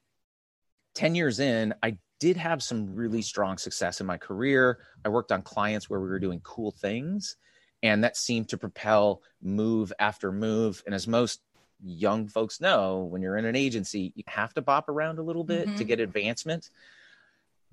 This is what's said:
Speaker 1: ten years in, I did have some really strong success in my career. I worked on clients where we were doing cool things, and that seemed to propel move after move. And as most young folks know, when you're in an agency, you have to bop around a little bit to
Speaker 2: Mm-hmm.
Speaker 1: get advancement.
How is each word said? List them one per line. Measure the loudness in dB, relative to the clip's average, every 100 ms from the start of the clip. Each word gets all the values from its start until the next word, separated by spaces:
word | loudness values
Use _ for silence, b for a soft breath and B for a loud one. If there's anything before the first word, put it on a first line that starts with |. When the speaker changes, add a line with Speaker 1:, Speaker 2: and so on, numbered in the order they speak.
| _ _ _ _ _ _ _ _ _
Speaker 1:
ten | 0 2
years | 2 2 2
in, | 2 2 0 0
I | -2 -2 _ _
did | 2 2
have | 0 -2
some | -2 -4 -4 -4
really | -2 -2
strong | -2 0 0 -2
success | -6 -2 -2 -2
in | -4
my | -6
career. | -6 -2 2 6 6 4 b b
I | 0
worked | 0 2
on | -2
clients | 0 -2 0 -2 -4
where | -4
we | -2
were | -2
doing | -2 -4
cool | -8 -6 -6
things, | -4 -4 -2 -4 -4 -6 -12 _ _ _ _
and | 2 4
that | 4 0
seemed | -2 -2 -2
to | -6
propel | -6 -4 4 6 6 2 _ _
move | -2 0 2 2 0 0
after | 0 0 -4
move. | -2 0 2 0 -2
And | -6 -4
as | 0
most | 2 2 -2 _ _ _ _
young | -14 0 2 2 -2
folks | -2 -2 0
know, | 2 4 2 0
when | -4 -4
you're | -2 -2
in |
an | 0
agency, | 2 0 0 -4 -6 -6 -8
you | -8
have | -6 -4
to | -2
bop | 2 2 2
around | -2 -2 -4
a |
little | -4 -4
bit | -2 -2 -2
to |
Speaker 2:
Mm-hmm. | -4
Speaker 1:
get | -2 0
advancement. | 0 -2 -2 -4 -4 -6 -8 b b b b b b b b _ _